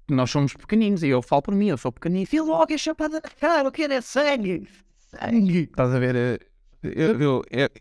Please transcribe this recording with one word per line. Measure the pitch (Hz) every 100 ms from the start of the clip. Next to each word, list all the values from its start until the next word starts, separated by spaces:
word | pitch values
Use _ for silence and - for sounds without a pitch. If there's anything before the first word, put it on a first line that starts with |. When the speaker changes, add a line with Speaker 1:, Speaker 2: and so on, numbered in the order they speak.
| -
Speaker 1:
Nós | 135 127
somos | 147 139
pequeninos, | - - 220 214 190
e | 156
eu | 127
falo | 120 143
por | -
mim, | 202 208
eu | 139
sou | 127
pequenino. | - 170 185 190
Speaker 2:
Fui | 302
logo | 311 320 320
a | 302
chapada | 311 311 311 311
na | -
cara, | - 294 330 269
o |
que | 285
era | 302 269
sangue? | 233 269 294 277 196 170 - _ _ _
Sangue! | _ - - 233 196 175 147
Speaker 1:
Estás | - 127
a | 127
ver, | 127 123
eh, | 123 113 _ _ _ _
Speaker 3:
Eu, | - - 160 123
eu, | 147 127 -
é, | 120 139 -